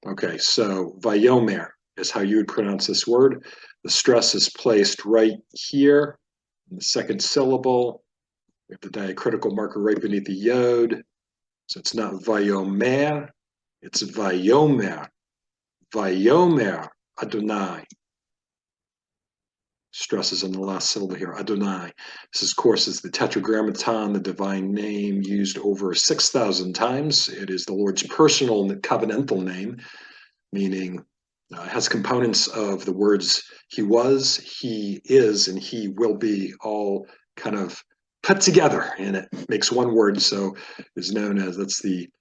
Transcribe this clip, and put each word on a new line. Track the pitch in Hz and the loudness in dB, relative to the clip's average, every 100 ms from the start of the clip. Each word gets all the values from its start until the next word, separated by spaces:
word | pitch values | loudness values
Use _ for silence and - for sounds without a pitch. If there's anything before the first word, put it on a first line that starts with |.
| 95 | -12
Okay, | 98 95 85 | -6 -6 -2
so | - - 107 95 90 92 | 0 2 0 -2 -4 -4
vayomer | 117 104 117 127 113 95 85 - _ - | 0 4 6 6 4 -2 -8 -16 _ -8
is | 92 | -6
how | 113 | -2
you | 98 107 | 2 2
would | 104 | 0
pronounce | - 104 98 - | -2 -2 -2 -2
this | 95 - | -2 2
word. | 120 135 85 - - - _ | 6 6 4 -10 -20 -20 _
The | - | -4
stress | - - 120 101 | 0 4 4 4
is | 104 - | 2 0
placed | - - 107 98 - 104 | 0 2 4 4 0 2
right | 113 110 104 _ | 4 4 2 _
here | - - 139 143 143 147 - _ _ _ _ _ | -14 -6 2 6 6 4 -6 _ _ _ _ _
in | 185 | -10
the | |
second | - 120 - 101 | -4 -4 -2 -4
syllable. | - - 135 131 131 127 123 - _ _ _ _ _ _ _ | 0 2 2 2 2 2 0 -4 _ _ _ _ _ _ _
We | |
have | - | -18
the | 98 | -12
diacritical | 107 98 90 - 110 113 | -8 -8 -4 -2 -2 -2
marker | 101 104 107 | -2 -6 -2
right | 104 104 | 0 0
beneath | 110 101 98 | 0 -4 -4
the | |
yod. | 98 104 123 123 120 117 110 - _ _ _ _ _ _ | -2 0 2 2 2 2 0 -8 _ _ _ _ _ _
So | - | -8
it's | - | -6
not | 113 104 98 | -4 -4 -6
vayomer, | 90 107 101 98 95 98 123 131 147 147 147 _ _ _ _ _ | -2 2 2 0 0 0 2 2 0 -2 -6 _ _ _ _ _
it's | - - | -8 -6
vayomer. | 107 - 101 90 92 135 151 131 98 82 71 _ _ _ _ _ _ _ _ | -6 -4 -2 0 4 6 6 4 0 -6 -12 _ _ _ _ _ _ _ _
Vayomer | 113 98 92 101 151 180 156 107 85 - _ _ - | -4 0 4 6 6 6 4 2 -2 -10 _ _ -10
Adonai. | 107 107 107 107 92 87 - - _ _ _ _ _ _ _ _ _ _ _ _ _ _ _ _ _ _ _ | -6 -4 -2 -2 -4 -8 -16 -20 _ _ _ _ _ _ _ _ _ _ _ _ _ _ _ _ _ _ _
Stress | - - 107 92 | -14 -6 -4 -4
is | 92 | -4
on | 98 | -6
the | 95 | -6
last | 98 95 - | -6 -4 -4
syllable | - 95 | -4 -6
here, | 92 90 90 | -8 -10 -8
Adonai. | 98 101 101 92 87 - - - - | -6 -2 -2 -4 -8 -16 -20 -20 -12
This, | - 92 | -6 -4
of | - | 2
course, | 120 107 - | 2 4 0
is | 95 | -2
the | 92 | -8
Tetragrammaton, | - 117 - 98 110 107 101 - 113 104 | -4 -2 -2 0 0 0 -2 -2 -2 0
the | 101 | -2
divine | 95 92 98 98 95 | -4 -4 -4 -2 -2
name | 101 107 104 101 98 | -4 -4 -4 -2 -2
used | 98 101 98 - | -2 0 -2 -2
over | 104 98 98 | -2 -2 -2
six | 82 - - - | 0 0 2 0
thousand | 139 110 92 92 | 2 0 0 -2
times. | 90 113 127 151 - - | -2 -2 0 0 0 0
It | - 98 | -6 -6
is | 92 | -6
the | - | -4
Lord's | 95 101 98 | -2 -2 -2
personal | 98 - 156 - 131 110 98 | -4 4 4 6 2 2 0
and | 98 | -2
covenantal | - 123 110 107 139 95 | -2 -2 0 -2 0 -2
name, | 92 92 104 123 - - - - _ _ _ | -2 -6 -10 -10 -16 -20 -20 -20 _ _ _
meaning, | 98 98 95 92 92 - _ _ _ _ - | -4 -2 -4 -6 -10 -14 _ _ _ _ -16
uh, | - | -8
has | 120 - | -4 -2
components | 113 98 123 120 113 - | -2 -2 0 0 0 -2
of | 113 104 95 | -4 -4 -4
the | 95 | -6
words | 92 104 101 90 - - - _ | 0 2 2 2 -2 -4 -20 _
he | - | -6
was, | 104 117 123 135 131 - | 2 4 4 2 2 -2
he | - - 127 110 101 98 | -6 -10 -8 -6 -6 -8
is, | - 131 117 101 95 | 4 6 6 2 0
and | 95 | -2
he | - 120 104 | -8 -8 -8
will | 95 113 104 | -2 0 0
be | 113 101 95 - | 0 -2 -4 -8
all | 110 107 104 101 98 - _ - | -8 -4 -2 -4 -6 -20 _ -12
kind | 113 | -6
of | 104 92 - - _ _ _ | -4 -6 -8 -20 _ _ _
put | - 196 | 0 2
together, | - 170 160 113 - - | 6 6 6 0 -4 -8
and | 98 | -6
it | 95 - - - | -6 -6 -14 -6
makes | 107 - | -2 0
one | 120 120 | 0 2
word. | 113 104 104 | 4 4 4
So | 104 101 98 95 - - - - | 0 0 -4 -8 -18 -20 -16 -10
it's | 90 | -6
known | 104 104 101 | -4 -2 -2
as, | 95 90 | -2 -6
that's | 98 - | -6 -4
the | 104 90 87 _ | -4 -4 -6 _